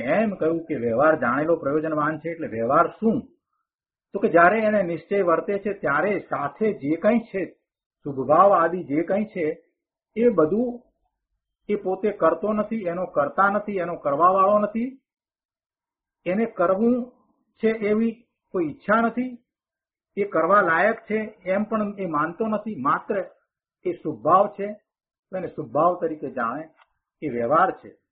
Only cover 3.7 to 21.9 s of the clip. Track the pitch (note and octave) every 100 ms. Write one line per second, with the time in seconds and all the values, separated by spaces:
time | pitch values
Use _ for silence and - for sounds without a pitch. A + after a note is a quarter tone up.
3.7 | _ _ _ _ G3 A3 E3 F3 A3 G#3+
4.7 | G#3+ F3 D#3+ - G3+ F3 D#3+ - G3+ G#3
5.7 | G3 D3+ D3 F#3+ F#3 - C#3 C#3+ - G#3+
6.7 | - C#3 E3 G#3 A#3 A#3 F#3 D#3 - _
7.7 | _ _ _ D3+ C3 B2+ D#3+ G3+ F#3 E3
8.7 | F3+ C3+ C#3+ E3+ G3 G#3 F#3 D#3 E3+ _
9.7 | _ _ _ _ G#3+ A#3+ F3+ D#3 G#3 B3
10.7 | A#3+ _ _ _ _ _ _ _ _ -
11.7 | G#3 F#3 F#3 G#3+ - E3 - G#3 G#3+ G#3+
12.7 | A3+ F3 F3 F3+ - C#3+ - G3 G#3 G#3
13.7 | G3 E3+ - D3 C#3+ F3+ F#3+ F#3+ G#3 G#3
14.7 | A3+ B3+ C4 _ _ _ _ _ _ _
15.7 | _ _ _ _ _ F3 G3 A3+ - F3
16.7 | F#3+ A#3 B3 B3 - _ _ _ _ A3
17.7 | A3 G#3 G#3+ A3+ A3 _ _ _ F#3+ D#3
18.7 | B2+ - A3 A#3 A#3 B3+ B3 _ _ _
19.7 | _ _ _ _ - G3+ E3 E3 G3+ F3
20.7 | E3 G#3 A3+ - G#3+ A3 - F3+ G3 G#3+
21.7 | A3 G#3